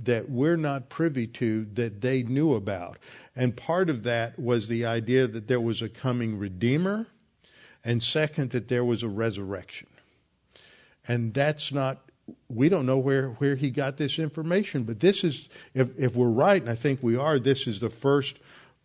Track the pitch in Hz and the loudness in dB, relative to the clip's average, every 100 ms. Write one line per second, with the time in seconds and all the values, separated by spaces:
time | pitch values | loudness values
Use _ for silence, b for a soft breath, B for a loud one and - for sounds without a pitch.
0 | 117 117 104 123 151 170 151 139 123 - | 0 0 0 0 2 2 0 -4 -6 -2
1 | 165 131 113 - 117 110 107 104 117 104 | -2 0 -4 -2 0 0 -2 -4 -4 -2
2 | 123 131 117 135 160 113 101 95 90 - | -2 0 0 0 2 2 0 -6 -8 -14
3 | B B B - 127 - - 170 185 123 | B B B -2 -2 -2 -2 0 2 0
4 | 113 117 117 - 123 120 107 117 117 117 | 0 0 0 -2 0 0 0 -2 0 -2
5 | 110 127 127 110 107 123 117 107 110 - | 2 2 2 0 -2 0 0 -2 -6 -4
6 | 131 123 113 107 101 92 113 147 185 208 | -2 -2 -2 -4 -6 -2 0 2 0 -2
7 | 226 _ _ _ b b b b 117 120 | -6 _ _ _ b b b b -2 -2
8 | - 156 151 151 131 127 - 123 120 113 | 0 0 -2 -2 -2 -4 -2 0 0 0
9 | 117 101 113 98 95 95 - - - _ | -2 -2 -2 -4 -6 -10 -10 -18 -20 _
10 | _ _ _ _ _ b b b b b | _ _ _ _ _ b b b b b
11 | - 120 113 107 147 151 - 139 135 135 | -2 -2 0 0 0 0 -4 -2 -2 -4
12 | _ _ - - - 113 151 185 127 135 | _ _ -20 -20 -8 2 4 4 4 2
13 | 131 135 135 117 143 135 139 127 135 131 | 2 2 0 0 0 0 -2 -2 -4 -2
14 | 147 - 156 160 160 185 214 143 113 110 | -2 -2 -4 -4 0 0 0 -2 -4 2
15 | 175 196 175 131 - B B 131 123 - | 2 4 0 -4 -10 B B 0 0 0
16 | 127 120 123 110 170 196 117 117 143 135 | 0 4 4 4 4 4 2 -2 0 0
17 | 120 120 151 147 139 135 - 101 110 - | 2 2 2 2 4 2 0 -4 -4 0
18 | 139 143 135 - B B B B | 2 2 2 -8 B B B B